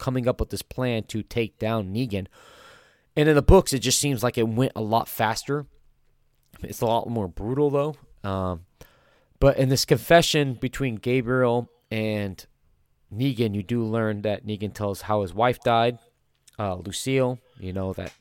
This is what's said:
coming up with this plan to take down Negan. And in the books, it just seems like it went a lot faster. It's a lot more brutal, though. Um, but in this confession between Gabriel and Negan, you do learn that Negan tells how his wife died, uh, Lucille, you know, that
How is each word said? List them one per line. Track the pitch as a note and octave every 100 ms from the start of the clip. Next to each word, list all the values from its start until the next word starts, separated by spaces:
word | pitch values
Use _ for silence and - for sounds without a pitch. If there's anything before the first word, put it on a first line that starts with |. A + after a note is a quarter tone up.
coming | - B2+ A#2+
up | B2
with | -
this | G2+
plan | - - B2+ A2+
to | - A2
take | - A#2+ A2 -
down | A2 A2+ F#2+
Negan. | G#2 C3 G2 F#2+ - - - - - _ _ _
And | - D3+
in | D3
the |
books, | - F#3 -
it | C3+
just | A#2 -
seems | D3 A#2+
like | A#2+ A#2+
it | A2+
went | A2 C3
a | -
lot | G#2+ A2+ -
faster. | - A2 A2+ - D3 C#3+ _ _ _ _ _ _ _ _ -
It's | - -
a | A#2
lot | A#2 -
more | A#2 F#2+
brutal, | - G#2 C3 D3
though. | C#3 D3 D3 - - G2+
Um, | F#2+ F#2 E2+ F2 _ - _ _ _ _ -
but | C#3 B2+
in | C3
this | C3+
confession | - C#3 - E3+ E3 D3+ C#3
between | A#2 B2 - C3+ A2
Gabriel | A#2+ C3 A#2 B2+ B2 A#2+ A#2 _ -
and | A2+ A2 G#2+ G2+ F2+ - _ _ _ _ _ -
Negan, | G2+ C#3 A#2 A2+
you | G2+
do | F#2 A#2+
learn | A2 A2+ A2 G#2
that | G#2 G2+ G#2
Negan | G#2 G#2
tells | - G#2 F#2+
how | - G#2+
his | F#2+
wife | F#2+ B2 A#2+
died, | B2 A#2 A#2+ A#2+ _ _ _ _ _ -
uh, | G2+ F2+
Lucille, | F#2+ F#2 C3 C3+ B2+ B2+ _ -
you | F#2
know, | F#2 F#2+
that | F#2 F#2 -